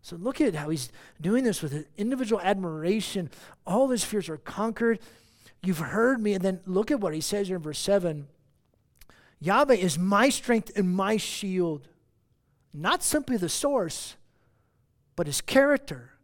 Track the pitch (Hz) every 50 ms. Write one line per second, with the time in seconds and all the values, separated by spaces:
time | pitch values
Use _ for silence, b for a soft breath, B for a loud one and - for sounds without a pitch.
0 | _ - 175 165 180 247 269 - 311 247 170 151 147 147 160 151 123 - B B
1 | B B B B 151 175 214 247 269 233 196 - - 147 135 151 151 _ - -
2 | 208 233 269 254 262 208 226 202 175 190 208 196 185 170 156 156 156 175 208 220
3 | 185 - - 202 175 143 B B B B B B _ - 175 220 269 269 254 226
4 | - - 214 208 180 - 160 151 _ - - - 208 226 220 - 233 233 226 -
5 | b b b b b b b b b b b b - 185 185 151 160 - - 208
6 | 226 254 269 240 214 208 202 190 180 190 185 180 - 190 185 190 220 - 302 254
7 | 202 175 156 156 151 - - 202 202 180 185 180 156 156 147 - - - 202 202
8 | 180 170 156 151 143 - _ _ _ _ _ _ _ _ _ _ _ _ _ _
9 | - b b b b b b b 143 165 196 240 294 277 254 196 180 180 143 156
10 | 180 190 202 202 233 285 - - - - 240 226 220 - - - 190 180 180 190
11 | 190 196 220 214 - - - - - 196 185 185 175 170 156 143 131 - _ _
12 | _ _ _ _ _ _ _ _ _ _ _ _ _ _ - 143 156 202 320 359
13 | - - - 302 277 - 254 214 180 165 - - - 294 285 254 190 160 - -
14 | - - - _ - _ _ _ _ _ _ _ _ _ _ _ _ _ _ _
15 | _ _ _ - 175 151 139 - - - - 262 277 285 294 269 277 - 160 127
16 | 120 - - _